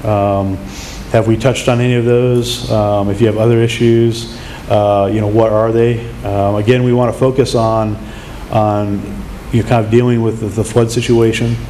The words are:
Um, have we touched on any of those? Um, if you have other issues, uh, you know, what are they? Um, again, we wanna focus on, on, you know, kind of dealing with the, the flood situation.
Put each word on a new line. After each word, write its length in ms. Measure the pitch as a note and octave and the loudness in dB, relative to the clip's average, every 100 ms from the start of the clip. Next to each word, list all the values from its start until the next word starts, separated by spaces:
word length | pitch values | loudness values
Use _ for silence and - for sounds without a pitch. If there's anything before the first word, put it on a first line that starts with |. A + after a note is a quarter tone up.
Um, 520 | A2 G#2 G2+ G2 G2 F#2 G2 - - - - | 0 0 0 0 -2 -6 -10 -14 -14 -14 -2
have 140 | A#2 A2 | 0 2
we 80 | A2+ | 2
touched 320 | B2+ A#2 - | 2 0 0
on 120 | A#2+ | 0
any 140 | B2 | 2
of 100 | A#2+ | 0
those? 640 | A#2 A#2+ B2+ B2 A#2+ - - | 2 2 2 0 -2 -6 -2
Um, 360 | A2 G#2 G#2 G2+ | 0 2 0 -2
if 120 | G2 | 2
you 80 | A2+ | 2
have 100 | G#2+ | 4
other 200 | A2+ A#2 | 2 4
issues, 760 | A#2 - A#2+ A#2 A#2 A2 - - - - - | 2 2 2 4 2 -2 -10 -14 -14 -14 -2
uh, 400 | G#2+ G#2 G2+ G2 | 2 4 2 2
you 80 | G#2+ | 0
know, 80 | G#2 | 0
what 240 | G#2+ A2 | 2 2
are 180 | G#2+ A2+ | 2 2
they? 340 | A#2 A#2 A#2 - - | 2 2 0 -6 -10
Um, 320 | G2+ G2+ G2+ G#2 | -4 0 0 0
again, 260 | G#2 B2+ | 2 2
we 100 | B2 | 4
wanna 200 | B2 B2 | 2 0
focus 420 | - C3 B2 A#2 | 0 0 2 0
on, 400 | B2 A2+ A2 A2 G#2 - - - - - | 0 0 0 -2 -4 -10 -14 -14 -14 -4
on, 500 | A2+ G#2+ G#2 G#2 G2+ G2+ - - - - | 0 0 0 -2 -4 -6 -10 -12 -14 -4
you 100 | B2 | -2
know, 60 | A2 | 2
kind 160 | A#2+ | 0
of 80 | G#2+ | 2
dealing 300 | A#2 B2 A#2+ | 2 2 0
with 180 | A2+ A2+ | -2 -4
the, 80 | A2 | -6
the 160 | G2+ | -4
flood 260 | G#2 A#2+ A2+ | -2 0 0
situation. 640 | A#2+ A#2+ A#2 A2+ A2 A#2+ A#2 | -2 0 2 2 0 -2 -4